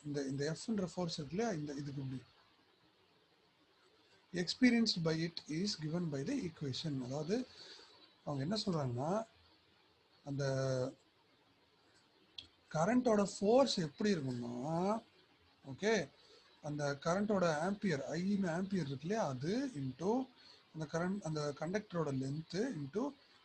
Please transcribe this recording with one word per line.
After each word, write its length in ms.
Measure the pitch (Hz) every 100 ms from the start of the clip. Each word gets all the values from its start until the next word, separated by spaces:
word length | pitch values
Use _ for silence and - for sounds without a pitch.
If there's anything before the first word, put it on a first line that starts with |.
இந்த, 180 | 147 143
இந்த 220 | 135 139
எஃப்ன்ற 440 | 143 160 - 214 180
ஃபோர்ஸ் 240 | - 175 165
இருக்கு 180 | 135 170
இல்லையா, 220 | 233 165
இந்த, 140 | 147
இதுக்கு 300 | 143 143 143
இப்படி 200 | 131 131 - - - _ _ _ _ _ _ _ _ _ _ _ _ _ _ _ _ - _
experienced 720 | 170 180 - 254 233 226 185
by 200 | 160 160
it 160 | 165 - -
is 360 | 156 208 180
given 180 | 151 170 170
by 140 | 139 151
the 80 |
equation. 720 | 277 185 - 143 123 160 135
அதாவது 420 | 123 139 156 226 247 - - - - - - _
அவங்க 200 | - 143
என்ன 140 | 139 214 202
சொல்றாங்கன்னா, 600 | 165 135 120 147 208 226 - - _ _ _ _ _ _ _
அந்த 200 | - 139 139 135 135 131 127 - _ _ _ _ _ _ _ _ _ - _ _ _ - - _ -
கரண்டோட 580 | 156 180 247 247 214 196 -
ஃபோர்ஸ் 400 | 202 247 277 -
எப்படி 360 | 156 - 208
இருக்கும்னா, 880 | 185 135 123 120 120 139 165 190 226 - - - _ _ _ 143
ஓகே, 380 | 127 202 220 147 - - - - -
அந்த 360 | 151 147 147 139
கரண்டோட 580 | 165 185 208 202 175 151
ஆம்பியர், 420 | 175 208 202 143
ஐன்னு 500 | 139 151 190 202 185
ஆம்பியர் 360 | 165 196 196 143
இருக்கு 220 | 139 165
இல்லையா, 200 | 220 170
அது 420 | 127 147 226 277
into 520 | 147 135 127 175 233 262 - - - _
அந்த 240 | 151 156 165
கரண்ட், 240 | 180 196
அந்த 320 | 156 156 147 143
கண்டக்டரோட 520 | 160 185 208 170 147
லென்த் 400 | 135 135 147 160
into 600 | 170 262 175 139 196 285 - - -